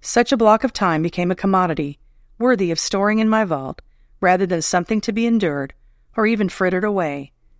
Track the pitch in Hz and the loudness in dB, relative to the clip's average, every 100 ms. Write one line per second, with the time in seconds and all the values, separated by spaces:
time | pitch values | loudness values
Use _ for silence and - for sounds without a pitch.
0 | - - 240 254 220 220 254 - 185 160 | -2 0 0 2 4 4 2 -2 -2 0
1 | 165 - 175 180 196 190 180 151 143 147 | -2 -2 -2 -2 0 0 0 -2 -6 -10
2 | - _ - - 240 233 185 165 - 196 | -20 _ -20 -2 0 2 0 -2 -2 0
3 | 202 214 220 220 208 151 135 - - _ | 0 2 2 2 0 -4 -6 -12 -16 _
4 | _ - 185 180 185 175 156 185 170 214 | _ -2 2 2 2 -2 0 -2 0 -4
5 | - 214 233 233 185 143 139 - _ _ | -2 -2 0 2 0 -2 -6 -12 _ _
6 | _ - 214 226 196 - 185 185 208 196 | _ -2 0 2 -2 0 -2 0 -2 -2
7 | 165 143 139 _ _ _ | -4 -6 -12 _ _ _